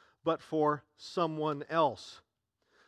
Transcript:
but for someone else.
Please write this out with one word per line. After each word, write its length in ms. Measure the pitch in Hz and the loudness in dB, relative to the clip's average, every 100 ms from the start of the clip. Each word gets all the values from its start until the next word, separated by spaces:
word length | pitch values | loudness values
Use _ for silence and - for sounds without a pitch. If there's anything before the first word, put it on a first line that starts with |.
| _ _ | _ _
but 180 | 165 160 | -2 -2
for 420 | - 156 151 147 - _ | -2 2 2 2 -6 _
someone 680 | - - 165 156 151 143 147 | -8 -2 -2 0 -4 -4 -2
else. 500 | 165 151 107 - - _ _ _ _ _ _ | 2 2 0 -12 -20 _ _ _ _ _ _